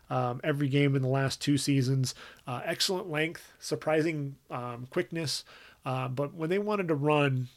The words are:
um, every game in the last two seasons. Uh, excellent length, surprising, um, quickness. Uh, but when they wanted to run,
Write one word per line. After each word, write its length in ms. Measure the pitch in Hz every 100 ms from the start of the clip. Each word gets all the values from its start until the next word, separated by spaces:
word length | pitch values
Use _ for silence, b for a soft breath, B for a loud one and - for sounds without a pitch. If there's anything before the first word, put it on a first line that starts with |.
| -
um, 300 | 127 123 127
every 260 | 160 143 143
game 280 | 143 143 139
in 60 |
the 60 | 131
last 320 | 135 135 -
two 180 | - 143
seasons. 560 | 139 139 127 135 127 - B B -
Uh, 140 | 123
excellent 460 | 165 170 - 185 196
length, 420 | 151 160 170 - -
surprising, 800 | - 147 - 156 165 156 139 139 -
um, 360 | 143 123 120 123
quickness. 540 | 180 175 165 151 - - B B B
Uh, 240 | 139 131 131
but 260 | 127 139
when 160 | 165 160
they 80 | 196
wanted 300 | 208 208 175
to 80 | 147
run, 500 | 147 151 143 131 123